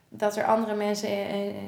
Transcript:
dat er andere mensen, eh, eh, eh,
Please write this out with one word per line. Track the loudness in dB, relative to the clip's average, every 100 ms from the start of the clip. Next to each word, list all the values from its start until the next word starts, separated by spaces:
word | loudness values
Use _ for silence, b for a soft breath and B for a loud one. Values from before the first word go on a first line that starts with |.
| B
dat | -2 0 2
er | 4
andere | 4 2 0
mensen, | 0 0 -2
eh, | -2 -2
eh, | -2 -4
eh, | -6